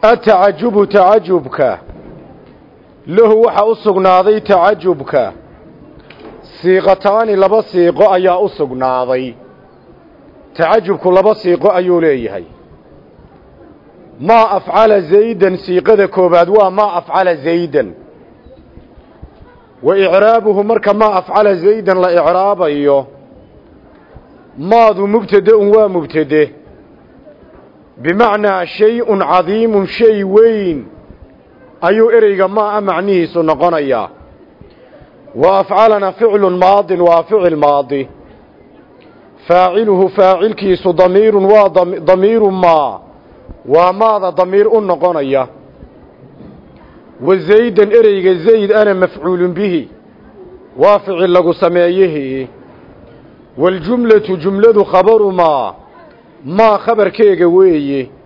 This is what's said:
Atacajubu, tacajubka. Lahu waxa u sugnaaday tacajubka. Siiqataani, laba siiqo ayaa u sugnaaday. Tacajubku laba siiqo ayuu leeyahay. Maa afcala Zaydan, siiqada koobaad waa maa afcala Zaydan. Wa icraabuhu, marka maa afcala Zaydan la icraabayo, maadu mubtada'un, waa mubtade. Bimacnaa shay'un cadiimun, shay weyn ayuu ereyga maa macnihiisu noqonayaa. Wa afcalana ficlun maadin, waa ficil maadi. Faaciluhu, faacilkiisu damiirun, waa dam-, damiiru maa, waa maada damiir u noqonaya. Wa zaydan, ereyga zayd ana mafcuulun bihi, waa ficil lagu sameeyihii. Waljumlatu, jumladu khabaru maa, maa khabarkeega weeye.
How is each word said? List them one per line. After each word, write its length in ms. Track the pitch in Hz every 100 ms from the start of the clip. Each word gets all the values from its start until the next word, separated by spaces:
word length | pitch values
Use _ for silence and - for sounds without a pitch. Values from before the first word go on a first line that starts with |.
Atacajubu, 840 | 220 226 220 196 202 160 233 208 202
tacajubka. 920 | 202 185 220 170 180 131 - 131 90 - - - - - - - - _ _ _ _ -
Lahu 340 | 180 226 220
waxa 240 | 226 165 214
u 100 | 220
sugnaaday 640 | - 190 185 185 185 214
tacajubka. 920 | 214 196 180 202 170 160 135 143 107 90 - - - - - - - - - - - -
Siiqataani, 760 | 170 185 175 185 - 208 226 196
laba 260 | 190 220
siiqo 400 | - 180 175 170 202
ayaa 260 | 185 185 180
u 100 | 196
sugnaaday. 840 | - 143 127 131 127 127 131 127 117 - - - _ _ - _ - - - -
Tacajubku 580 | - 165 220 180 190 185
laba 240 | 185 196 208
siiqo 360 | 185 175 202
ayuu 300 | 185 180 175
leeyahay. 420 | 165 135 110 98 82 - - - _ - _ _ - - _ - - - _ - - -
Maa 300 | 151 226 220 202
afcala 440 | - 185 220 208
Zaydan, 560 | 160 196 226 202 190 185
siiqada 500 | - 180 175 214 196
koobaad 420 | 190 180 170 170
waa 200 | 214 196
maa 220 | 190 208 180
afcala 360 | 170 165 185 165
Zaydan. 580 | 139 170 170 143 110 82 - - - _ - - - - - - _ _ - - - - _ _
Wa 140 | 143 196
icraabuhu, 680 | 190 185 214 226 214 196
marka 300 | 202 226 202
maa 200 | 202 214 190
afcala 360 | - 202 214 185
Zaydan 420 | 175 220 202 185
la 100 | 180
icraabayo, 960 | 175 151 180 196 196 170 147 143 139 135 - - - - - _ - - - _ - - - _ -
maadu 500 | 160 226 226 190 202
mubtada'un, 680 | 214 214 202 185 220 202 214
waa 120 | 214
mubtade. 680 | 180 147 156 147 156 147 - - - - - _ - - - - - - _ _ -
Bimacnaa 640 | 135 185 233 208 208 190 175
shay'un 540 | - 214 233 233 196
cadiimun, 680 | 156 180 180 214 226 208 190
shay 360 | - 233 208
weyn 640 | 196 202 226 220 190 151 101 - - - - _ _ _ - -
ayuu 280 | 165 214 226
ereyga 360 | 233 214 196 190
maa 340 | 202 208 208
macnihiisu 600 | 196 170 196 185 160 170
noqonayaa. 680 | 160 143 175 165 143 120 92 - - - - _ - _ - - - _ - 117
Wa 240 | 160 190
afcalana 520 | 190 196 220 208 196
ficlun 460 | 180 226 208 196 180
maadin, 440 | 185 202 196 185
waa 220 | 175 170
ficil 320 | 165 214 180 156
maadi. 520 | 147 143 135 139 135 - - - _ _ - - _ - - - - - -
Faaciluhu, 640 | 175 185 180 226 185 190
faacilkiisu 840 | - 190 190 202 214 196 180 196
damiirun, 520 | 165 185 185 220 208 190
waa 240 | 214 196
dam-, 300 | 170 175 185 165
damiiru 460 | 185 196 226 208
maa, 480 | 190 180 160 135 98 - - _ - - - -
waa 280 | 151 180
maada 380 | 190 220 208 185
damiir 360 | 170 180 196 214
u 140 | 226
noqonaya. 640 | 202 170 180 165 139 135 127 - - - - - - _ 135 - - - - - - - - -
Wa 140 | 127 185
zaydan, 560 | 156 214 240 185 208
ereyga 420 | 226 220 202 185 180
zayd 360 | 170 226 202
ana 220 | 214 208
mafcuulun 600 | 190 185 - 156 180 180
bihi, 360 | 170 202 170 117 - - - - - - - - 123
waa 220 | 170 208
ficil 320 | 202 180 185
lagu 220 | 180 175
sameeyihii. 920 | 165 180 175 175 180 190 151 135 131 131 - - - - - - - - - - -
Waljumlatu, 800 | 165 185 160 240 233 214 208 185
jumladu 460 | 160 196 226 208 196
khabaru 460 | 185 185 226 208
maa, 420 | 185 170 143 107 87 - - - - _ - 131
maa 320 | 185 226 202
khabarkeega 680 | - 226 196 - 214 180 175
weeye. 640 | 180 190 160 143 139 131 -